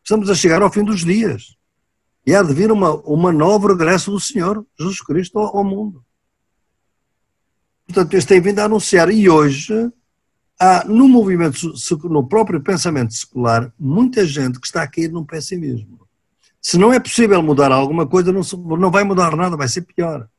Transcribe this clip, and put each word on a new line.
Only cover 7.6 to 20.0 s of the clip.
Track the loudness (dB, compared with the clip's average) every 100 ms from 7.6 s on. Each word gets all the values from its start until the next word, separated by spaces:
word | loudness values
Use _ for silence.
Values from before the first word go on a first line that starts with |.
| _ _ -6
Portanto, | -4 0
eles | 0 4
têm | 4
vindo | 4 -2
a | 0
anunciar. | -2 2 2 4
E | 4 6
hoje, | 6 4 0 -4 -4 -4 _ _ _ _ _ _ _
há, | 2 2
no | 2 4 6
movimento, | 6 4 0 0 -2 -10 -10
se-, | -6 -6
no | -2 -2 0
próprio | 0 0 -2
pensamento | -2 -2 -2 -2 -4
secular, | -6 -12 -4 0 0 -2 _
muita | -4 0 0 0 -2
gente | -2 -6 -6
que | -8
está | -8
a | -6
cair | -6 -6
num | -6
pessimismo. | -10 -12 -10 -8 -8 -10 -12 -20 _ _ _ _ _ _
Se | -2 2
não | 4
é | 4
possível | 0 0 2 2
mudar | 2 2 4
alguma | 2 0 -2 0
coisa, | 0 0
não | -2
se, | -4 -10
não | -8 -2 0
vai | 0 0
mudar | 0 0 0
nada, | -4 -4
vai | -6
ser | -6
pior. | -8 -6